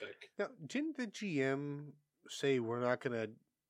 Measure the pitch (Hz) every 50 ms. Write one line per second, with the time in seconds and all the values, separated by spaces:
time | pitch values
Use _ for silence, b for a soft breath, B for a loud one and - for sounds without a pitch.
0 | 104 98 - - - - _ - 202 - 254 160 165 135 - 262 302 320 294 -
1 | 247 208 - - 214 196 160 139 135 135 135 139 143 143 143 143 147 147 - -
2 | _ _ _ _ _ - - - - 139 135 127 117 110 117 120 123 123 123 120
3 | - 131 120 113 110 107 113 - _ _ _ _ _ _